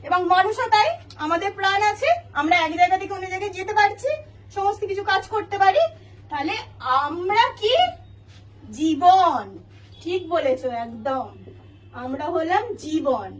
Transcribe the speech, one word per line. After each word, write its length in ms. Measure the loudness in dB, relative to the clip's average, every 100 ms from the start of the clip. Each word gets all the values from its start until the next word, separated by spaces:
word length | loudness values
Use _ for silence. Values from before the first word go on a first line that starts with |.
এবং 240 | 0 0 4
মানুষও 400 | 4 4 0 2
তাই, 200 | 4 4 0 -12 -8
আমাদের 340 | -2 -2 -2
প্রাণ 300 | -2 0 2
আছে, 240 | 2 0 2 0 0
আমরা 240 | -4 2 2
এক 160 | 2 2
জায়গা 220 | 4 4
থেকে 140 | -2
অন্য 180 | -8 -8
জায়গায় 220 | -6 -6
যেতে 220 | -6 -2
পারছি, 360 | 2 2 2 -4 -6 -8 -20 -12
সমস্ত 300 | -2 -2 -2
কিছু 200 | -6 -6
কাজ 240 | 0 -2 0
করতে 300 | -6 -4 2
পারি। 240 | 4 4 0 -2 -20 -20 -12
তাহলে 240 | -6 -4 -6 -10 -10
আমরা 680 | 0 0 0 -4 -2 2 2 0
কি? 140 | 0 2 2 -2 -20 -20 -20 -20 -20 -20 -18
জীবন। 880 | -4 -2 4 6 6 4 2 -6 -16 -20 -20 -20 -14
ঠিক 260 | -6 -6 -2
বলেছো 400 | -2 0 -2 -4
একদম, 580 | -6 -8 -8 -4 -4 -6 -14 -20 -20 -20 -20 -20
আমরা 320 | -14 -10 -6
হলাম 500 | -4 -2 0 0 -2
জীবন। 560 | -10 -4 -2 0 -2 -4 -14